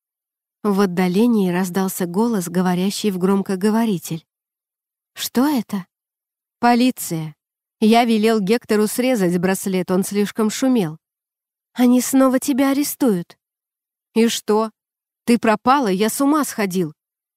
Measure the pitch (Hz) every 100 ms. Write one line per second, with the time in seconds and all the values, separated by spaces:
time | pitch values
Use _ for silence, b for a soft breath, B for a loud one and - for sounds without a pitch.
0 | _ _ _ _ _ _ 208 190 180 175
1 | 185 180 240 220 185 175 185 185 190 -
2 | 175 175 240 214 170 175 185 180 196 -
3 | 214 185 190 196 196 190 214 220 226 175
4 | - 160 _ _ _ _ _ _ _ _
5 | _ - - 233 285 269 - 196 - _
6 | _ _ _ _ _ - 240 240 254 -
7 | - 160 156 - _ _ _ - 214 226
8 | 240 220 220 220 190 240 - 214 214 -
9 | 254 247 180 180 185 190 202 185 175 185
10 | 185 202 202 - 214 - 262 247 160 160
11 | _ _ _ _ _ _ _ - 247 247
12 | - 269 262 254 - 254 277 277 285 -
13 | 262 180 - - _ _ _ _ _ _
14 | _ 220 233 - - 214 220 - _ _
15 | _ _ - 240 233 208 247 285 220 185
16 | 214 - 277 311 269 - 196 185 156 -
17 | _ _ _